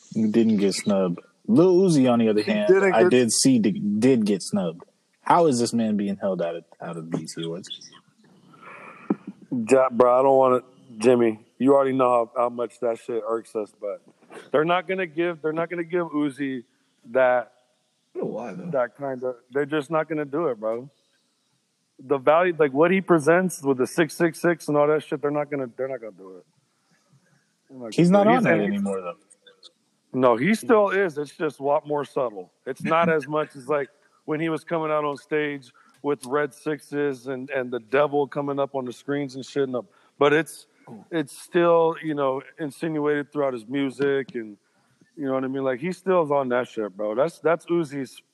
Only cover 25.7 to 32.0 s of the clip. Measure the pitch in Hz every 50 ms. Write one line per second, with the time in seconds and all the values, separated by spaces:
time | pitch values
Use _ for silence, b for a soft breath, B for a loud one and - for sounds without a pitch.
25.7 | 110 - 127 135 135 120 113 107 98 85 95 95 95 90 87 _ _ _ _ _
26.7 | _ _ _ _ _ _ _ _ _ _ _ _ _ _ _ _ _ _ _ _
27.7 | 135 131 123 113 104 - 160 175 185 202 202 208 - - 226 165 170 - - 202
28.7 | 202 202 202 - - - 92 175 - - _ _ - _ _ _ _ _ _ -
29.7 | _ _ _ _ _ _ _ _ - 131 131 123 120 110 131 185 226 214 - 123
30.7 | 240 214 208 196 185 196 202 180 143 139 147 139 - - 175 151 131 - 139 143
31.7 | 143 156 147 147 147 147